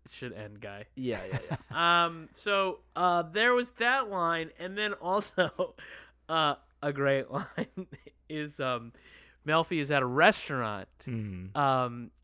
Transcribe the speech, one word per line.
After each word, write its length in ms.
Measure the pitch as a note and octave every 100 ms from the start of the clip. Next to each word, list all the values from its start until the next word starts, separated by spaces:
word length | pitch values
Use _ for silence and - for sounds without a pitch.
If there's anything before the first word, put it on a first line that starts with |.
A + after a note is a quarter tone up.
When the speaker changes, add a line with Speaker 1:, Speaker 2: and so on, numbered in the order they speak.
| -
Speaker 1:
shit 220 | - B2+ G2
end 240 | G#2 G#2
guy. 240 | G#2 G2+ G#2+ C3
Speaker 2:
Yeah, 240 | B2+ G#2 F#2+
yeah, 80 | C3 - - -
yeah. 340 | D3 E3+ E3+
Speaker 1:
<laughs> 0 | E3+
Um, 220 | E3 D#3
so, 460 | - G#3 G3 F#3+ - _ D#3+
uh, 260 | F3+ F3
there 320 | E3 G3 A#3+
was 160 | B3 A#3+
that 360 | - A#3 C4+ A3
line, 400 | F#3 E3 E3 D#3+ -
and 180 | F3+ G3+
then 180 | G#3+
also, 800 | G3+ F3 G3+ G3 - E3 - F#3 - - -
<laughs> 280 | - _ -
uh, 260 | D#3+ D3+ - _ -
a 100 | D3
great 380 | C#3+ C#3 C3+ C3
<laughs> 0 |
line 560 | C3+ - - - - F#3 D3 - _ -
is, 300 | D#3 D3+ D3
um, 320 | C3 A#2+ A#2 - - - - _ D3
Melfi 320 | D#3+ D#3+ E3
is 120 | C#3+
at 120 | C#3+
a 40 | B2+
restaurant, 840 | C3 F#3+ - - C3+ A2 G2+ F#2+ _
Speaker 3:
Mm-hmm. 520 | - A#2 G#2 F#2 F#2 D3
Speaker 1:
um, 540 | C#3 C3 B2 A#2+ A#2 _